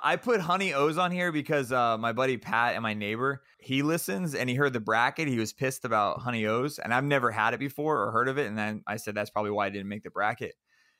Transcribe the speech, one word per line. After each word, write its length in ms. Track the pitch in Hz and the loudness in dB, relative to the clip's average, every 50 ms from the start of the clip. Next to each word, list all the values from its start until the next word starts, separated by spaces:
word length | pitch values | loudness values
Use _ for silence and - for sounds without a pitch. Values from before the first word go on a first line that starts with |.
| - | 2
I 140 | 147 175 | 2 0
put 240 | 180 - 247 233 202 | 2 2 2 2 2
Honey 320 | 165 165 175 190 196 185 143 | 2 2 0 0 0 0 2
O's 240 | 139 143 156 156 | 4 4 4 4
on 140 | 170 180 175 | 2 0 0
here 200 | 180 180 180 175 | 0 0 0 0
because, 400 | 151 151 127 - 156 143 131 113 | 0 -2 0 0 0 0 2 2
uh, 260 | 131 127 120 117 113 | 2 2 4 2 2
my 140 | 110 113 117 | 2 0 0
buddy 240 | 113 123 131 131 127 | 0 2 2 2 0
Pat 380 | 110 - 170 113 117 120 120 87 | -2 -2 0 2 2 4 2 2
and 100 | 107 117 | 0 -2
my 100 | 110 104 | -2 -2
neighbor, 480 | 107 104 104 110 117 131 139 139 135 _ _ _ | -2 -2 -2 -2 0 0 -2 -2 -4 _ _ _
he 260 | _ - - 131 139 143 | _ -6 -2 0 0 2
listens 520 | 151 165 170 - - 196 190 180 160 139 | 2 0 0 -2 -4 -4 -4 -4 -2 -2
and 140 | 98 127 127 | -2 -2 0
he 60 | 123 | 2
heard 160 | 135 143 139 127 | 2 2 2 2
the 80 | 117 | 0
bracket. 480 | 104 107 110 113 123 139 - - 160 143 | 0 2 2 4 4 2 2 0 -2 0
He 80 | 123 113 | 0 0
was 140 | 110 104 - | 0 -2 -2
pissed 320 | - 135 131 127 - - | -2 -2 -2 -2 -4 -2
about 340 | 120 113 107 101 95 - - | 0 2 2 2 2 0 -2
Honey 260 | 110 123 120 113 107 | -4 -4 -2 0 0
O's, 320 | 107 110 120 135 147 143 | 0 0 0 0 -2 -4
and 160 | - - 107 117 | -6 -4 -2 0
I've 120 | 127 139 | 0 2
never 260 | 143 143 135 120 117 | 2 2 2 2 2
had 220 | 104 113 107 117 120 | 2 2 2 2 0
it 60 | 113 | 0
before 420 | 135 143 - - 147 156 151 117 101 | -4 -6 -6 -4 -2 0 0 0 0
or 80 | 110 | 0
heard 160 | 110 113 123 | 2 0 0
of 100 | 131 135 | 0 0
it. 100 | 143 135 | -2 -2
And 100 | 101 107 | -2 -2
then 260 | 107 104 107 107 - - | -4 -4 -4 -4 -6 -6
I 120 | - 107 | -8 -8
said, 180 | 107 - 107 104 | -6 -6 -6 -4
"That's 140 | 104 104 - | -4 -4 -4
probably 220 | - 107 107 104 | -4 -4 -2 -2
why 160 | 104 104 101 | 0 -2 -2
I 20 | 98 | -2
didn't 180 | 101 101 98 | -4 -6 -8
make 160 | 101 104 107 - | -8 -8 -10 -10
the 60 | 90 | -8
bracket." 460 | - 92 101 107 120 - 117 82 - _ _ _ _ _ _ _ _ | -4 -2 -2 -2 -2 -4 -6 -10 -10 _ _ _ _ _ _ _ _